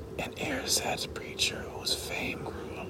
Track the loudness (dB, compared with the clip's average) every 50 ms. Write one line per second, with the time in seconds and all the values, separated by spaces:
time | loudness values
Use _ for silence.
0 | -8 -6 -4 -2 -2 -2 -2 -2 0 0 2 2 4 4 4 4 4 2 2 0
1 | 0 -2 -4 -6 -6 -4 2 4 4 4 4 0 -2 -4 -4 -2 0 2 2 2
2 | 0 -2 0 0 0 0 0 -2 -2 -4 -4 -4 -4 -4 -4 -6 -6